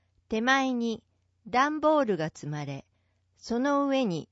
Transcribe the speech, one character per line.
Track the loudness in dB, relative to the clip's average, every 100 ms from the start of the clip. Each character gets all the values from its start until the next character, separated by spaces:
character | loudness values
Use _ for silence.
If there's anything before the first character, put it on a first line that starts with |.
| _ _ -6
手 | -2
前 | 2 2 2
に | 0 -2 -4 _ _ _ _ -4
段 | 0 0 2
ボ | 2 4
ー | 2
ル | 0
が | -2
積 | -6 -8
ま | -8
れ、 | -8 -10 -14 _ _ _ _ _
そ | -6 -2
の | 2 2 2
上 | 0 0
に | -2 -8